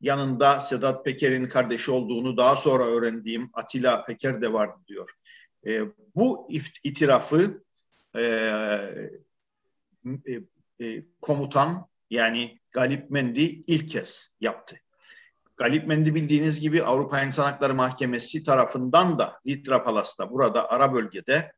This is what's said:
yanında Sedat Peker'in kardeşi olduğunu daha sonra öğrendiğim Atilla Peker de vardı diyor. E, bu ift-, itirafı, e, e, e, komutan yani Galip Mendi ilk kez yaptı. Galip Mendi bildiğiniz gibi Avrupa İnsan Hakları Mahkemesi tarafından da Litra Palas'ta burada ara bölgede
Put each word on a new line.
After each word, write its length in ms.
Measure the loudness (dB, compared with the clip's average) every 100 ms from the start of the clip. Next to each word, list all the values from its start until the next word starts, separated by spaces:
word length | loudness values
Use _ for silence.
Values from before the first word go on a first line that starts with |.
yanında 600 | -2 -2 -2 4 6 4
Sedat 440 | 0 -2 -2 -2
Peker'in 440 | -4 0 0 0 0
kardeşi 420 | 0 0 -2 -2
olduğunu 460 | -2 -2 -4 -2 4
daha 200 | 4 4
sonra 300 | 4 2 2
öğrendiğim 640 | 0 0 -4 -6 -8 -8
Atilla 520 | -10 -8 0 2 0
Peker 380 | -4 -6 -4 -2
de 100 | -2
vardı 280 | 0 -2 -4 _
diyor. 220 | -16 -16 -20 _ -20 _ _ -6
E, 140 | -4 -6 -10 _
bu 340 | 0 0 0 -8
ift-, 280 | -10 -10 -10
itirafı, 840 | -10 0 4 4 4 2 2 -2 _ _ _ _ _ -4
e, 60 | 0 0 0 -2 -2 -2 -4 -10 -12 -16 _ _ _ _ _ _ _ _ -10 -10 -8
e, 140 | -12 -12 _ _ _ -10
e, 180 | -10 -14 _
komutan 680 | -4 -2 0 0 0 -2 -10 _ _
yani 480 | 0 0 0 -6 -10 _
Galip 380 | 0 0 0 -2
Mendi 300 | -2 -2 0
ilk 480 | 0 -2 -2 -2 0
kez 400 | -6 -8 -12 -16 _
yaptı. 360 | -6 -6 -14 -20 _ _ _ -20 _ _ _ _
Galip 300 | 0 0 2
Mendi 280 | 2 2
bildiğiniz 460 | 2 2 2 2 0
gibi 220 | 0 0
Avrupa 400 | 2 0 0 -2
İnsan 220 | -2 0
Hakları 300 | 0 0 0
Mahkemesi 680 | 2 0 0 -4 -2 -4 -6
tarafından 720 | 2 4 4 0 4 4 4 2
da 220 | -2 -4 -6
Litra 380 | -6 0 0
Palas'ta 460 | 2 -2 -2 -6 -6
burada 400 | 0 2 2 0
ara 240 | 2 2
bölgede 580 | 2 -4 -8 0 0 0